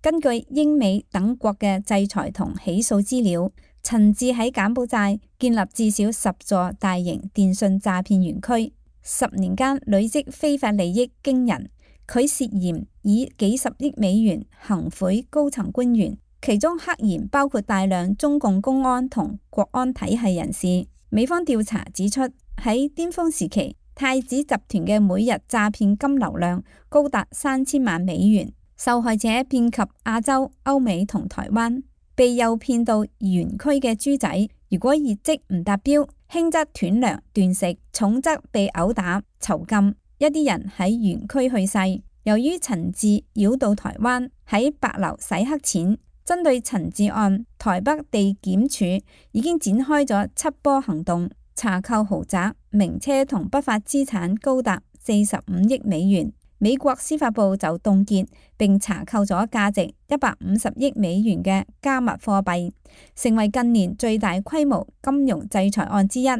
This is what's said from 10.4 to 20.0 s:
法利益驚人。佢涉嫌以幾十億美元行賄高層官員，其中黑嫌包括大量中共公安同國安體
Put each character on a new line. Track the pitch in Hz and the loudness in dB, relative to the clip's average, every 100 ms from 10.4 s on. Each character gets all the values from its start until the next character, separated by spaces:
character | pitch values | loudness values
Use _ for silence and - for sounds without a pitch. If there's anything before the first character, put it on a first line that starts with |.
| 302 285 | -2 0
法 | 233 | 0
利 | 208 175 | 0 0
益 | 190 247 _ | 0 -2 _
驚 | - 254 247 | -2 0 0
人。 | 170 - _ _ - - | -2 -6 _ _ -20 -4
佢 | 240 | 0
涉 | 285 - 240 202 | 0 0 -2 -2
嫌 | 180 160 - - | -2 -4 -10 -6
以 | 208 214 262 - | 0 2 0 -2
幾 | 202 254 | 0 0
十 | - - | -4 -4
億 | 285 - | -6 0
美 | 202 202 | 0 2
元 | 220 170 - _ | 2 0 -8 _
行 | - 185 160 | -4 -4 -4
賄 | - 185 202 - | -4 -2 -2 -2
高 | 302 285 | -2 -2
層 | 269 - | -2 -6
官 | 196 247 | -2 2
員， | 233 185 208 _ _ | 2 0 -4 _ _
其 | - 208 | -2 2
中 | 311 339 | 0 -2
黑 | 349 - | -4 -2
嫌 | 208 165 196 | -2 -2 -2
包 | 277 277 | 0 0
括 | 214 | -2
大 | 202 196 190 | -2 0 0
量 | 185 180 202 | 0 0 -2
中 | 294 294 | 0 0
共 | 240 190 | 2 0
公 | 202 262 | 0 0
安 | 254 247 254 | 2 0 -2
同 | - 208 208 _ | -4 -6 -8 _
國 | - 202 | -4 -2
安 | 247 254 | -2 -4
體 | 254 | -4